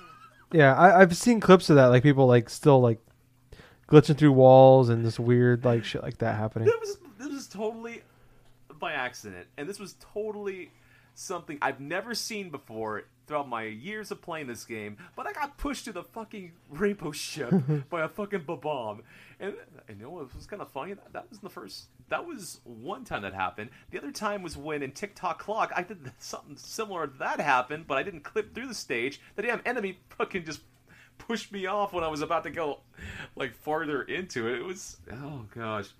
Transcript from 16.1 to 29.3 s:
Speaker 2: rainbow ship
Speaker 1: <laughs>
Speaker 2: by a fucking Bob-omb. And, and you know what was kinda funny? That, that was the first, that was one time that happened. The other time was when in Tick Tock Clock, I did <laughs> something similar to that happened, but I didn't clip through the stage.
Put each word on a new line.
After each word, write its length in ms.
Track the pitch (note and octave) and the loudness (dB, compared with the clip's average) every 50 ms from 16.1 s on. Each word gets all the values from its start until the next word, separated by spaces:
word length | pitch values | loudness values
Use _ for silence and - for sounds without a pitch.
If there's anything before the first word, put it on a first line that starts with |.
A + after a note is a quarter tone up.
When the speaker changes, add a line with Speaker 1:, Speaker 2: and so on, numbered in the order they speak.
| - A3+ A3 G#3+ - G#3+ F#3 E3+ E3 _ _ - | -16 -16 -16 -16 -16 -16 -16 -18 -20 _ _ -16
Speaker 2:
rainbow 440 | - D3 G3+ G3+ G3+ G3+ - D3+ D3+ | -8 -4 -4 -4 -4 -4 -8 -10 -10
ship 420 | - - - - D3 C3+ A#2+ D#3+ G3 C3 C3+ | -10 -12 -12 -10 -8 -2 0 0 0 2 0
Speaker 1:
<laughs> 180 | D#3 D3 C3 - | -2 -4 -4 -6
Speaker 2:
by 140 | - E3+ D#3+ | -6 -6 -6
a 60 | - | -6
fucking 340 | - - G#3 G3+ G3+ F#3+ D3+ | -6 -10 -10 -8 -8 -8 -8
Bob-omb. 580 | C#3 E3+ D3+ - D3+ D3+ C3+ A#2 G#2+ G#2 G2+ - _ - - - - - - | -8 -10 -8 -6 -6 -6 -6 -6 -8 -10 -12 -16 _ -20 -20 -20 -20 -20 -14
And, 160 | - G3 - A#4 - _ E3 C3 - - | -14 -12 -12 -14 -18 _ -20 -20 -20 -20
and 100 | A2 G2 | -20 -18
you 60 | G#2+ | -18
know 60 | C3 | -18
what 240 | F3 F3+ D3 B2 - | -16 -16 -16 -16 -18
was 120 | - - | -20 -18
kinda 200 | - G#3+ G3+ D3 | -16 -16 -16 -16
funny? 280 | - - C#3 C#3 F3+ G3+ | -14 -12 -12 -12 -12 -14
That, 180 | G3 - - - | -18 -18 -18 -18
that 180 | - - - | -18 -18 -18
was 80 | - G3+ | -20 -20
the 100 | - F3+ | -20 -18
first, 360 | - - - - - - - _ _ _ - - | -16 -16 -18 -16 -18 -20 -20 _ _ _ -12 -8
that 180 | D3+ E3+ - | -8 -8 -8
was 340 | E4+ E4 A#3 F#3 - - - _ | -8 -14 -14 -14 -16 -18 -20 _
one 400 | A#2 A#2+ A2 A#2 D#3 A#3+ C4+ B3 | -20 -20 -16 -12 -12 -12 -12 -12
time 180 | - D#3+ A#2+ G2+ | -10 -8 -8 -8
that 120 | G2 F#2 | -8 -6
happened. 360 | F#2+ F#2 F2+ - - G#2+ - - - _ _ | -4 -6 -6 -6 -8 -16 -16 -16 -20 _ _
The 80 | - F#3+ | -16 -14
other 120 | - D4 | -14 -12
time 320 | - - G#3 G#3+ G#3 G3+ F#3 | -12 -8 -6 -6 -6 -6 -10
was 140 | E3 D3+ | -12 -14
when 260 | D3 C#3 D#3 D#3 D3 C#3+ | -12 -10 -8 -8 -8 -8
in 80 | C3 - | -10 -12
Tick 220 | - - G3+ - | -12 -14 -14 -12
Tock 240 | - - F3+ E3 - | -8 -8 -8 -8 -8
Clock, 340 | - - G#3+ A3+ F3+ - - | -8 -6 -4 -4 -4 -4 -4
I 60 | F3+ F3+ | -6 -8
did 280 | - A3 F3 C#3 B2 - | -8 -12 -16 -18 -20 -20
<laughs> 40 | _ | _
something 380 | - - - - - - - | -20 -16 -16 -16 -16 -18 -20
similar 500 | - - - - - A3 G#3 F#3+ E3+ D#3 | -20 -18 -14 -10 -10 -8 -8 -6 -8 -8
to 120 | D3 C3 C3+ | -8 -8 -8
that 220 | D#3+ A3 D4+ C4 | -6 -6 -4 -4
happened, 460 | F3+ D3 C3+ B2+ B2 - D3 D#3+ E3 | 0 2 2 2 0 -2 -8 -12 -8
but 120 | D#3 C#3+ C3+ | -4 -4 -4
I 40 | C#3+ | -4
didn't 220 | F#3+ F3+ D#3 - | -6 -10 -14 -14
clip 300 | - - G#3+ G#3 - - | -10 -8 -8 -8 -8 -10
through 140 | A3 B3 C#4 | -16 -14 -14
the 60 | G#3+ | -14
stage. 460 | - - - C#3 A#2 A#2 C#3 D3 - _ - | -12 -8 -6 -6 -4 -4 -6 -8 -10 _ -20